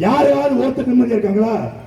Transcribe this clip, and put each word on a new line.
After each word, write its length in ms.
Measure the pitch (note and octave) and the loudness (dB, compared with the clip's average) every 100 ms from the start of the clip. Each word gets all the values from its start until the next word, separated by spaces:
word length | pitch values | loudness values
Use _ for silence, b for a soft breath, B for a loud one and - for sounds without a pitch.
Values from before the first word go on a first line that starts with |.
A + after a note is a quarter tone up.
யாராவது 500 | F#3+ C#4+ C#4+ C#4 C#4+ B3 | 0 2 2 2 0 0
ஒருத்தர் 300 | C4 C4 B3+ | -2 -2 0
நிம்மதியா 260 | B3 A#3 G#3+ | 2 2 0
இருக்காங்களா? 380 | G3+ G3+ A3+ G#3 A#2+ - | 0 0 0 -2 -6 -10